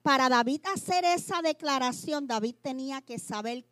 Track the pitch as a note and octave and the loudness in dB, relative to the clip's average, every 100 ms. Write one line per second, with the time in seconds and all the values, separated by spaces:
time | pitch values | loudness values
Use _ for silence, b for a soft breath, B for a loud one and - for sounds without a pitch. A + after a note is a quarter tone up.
0 | D4 C4+ B3+ A#3+ A#3+ D4 F#4+ F#4+ - F4+ | 2 4 6 4 4 0 -2 -4 -2 2
1 | F4 F4 - F4 D#4+ D4+ D4+ C4+ B3 B3 | 2 2 0 -2 0 -2 0 0 0 -2
2 | D#4 D4 C#4 A3 A3+ A#3+ C4+ C4 C4+ C4+ | -4 -4 -2 -2 -2 -4 -8 -6 -6 -8
3 | - A#3 - G#3+ A3 B3 - | -8 -12 -8 -6 -4 -6 -10